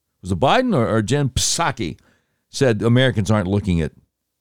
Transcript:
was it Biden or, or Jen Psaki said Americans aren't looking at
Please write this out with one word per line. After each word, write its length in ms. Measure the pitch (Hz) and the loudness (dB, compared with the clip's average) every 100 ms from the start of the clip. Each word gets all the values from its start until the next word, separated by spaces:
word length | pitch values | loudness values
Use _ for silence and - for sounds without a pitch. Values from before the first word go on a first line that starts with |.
| _ _ | _ _
was 100 | - | -6
it 80 | 95 | 0
Biden 360 | 135 220 254 160 | 2 2 2 0
or, 120 | 101 | 0
or 140 | 110 | 0
Jen 280 | 101 143 143 | 0 0 -2
Psaki 680 | - - - 165 - 85 - _ _ _ _ _ | -2 -2 -2 -4 -4 -8 -10 _ _ _ _ _
said 340 | - 131 107 | -2 0 2
Americans 480 | 113 123 131 117 101 | 2 4 2 0 0
aren't 160 | 107 90 | 0 0
looking 340 | 101 104 85 | -2 0 0
at 120 | 76 - _ _ _ _ | -2 -6 _ _ _ _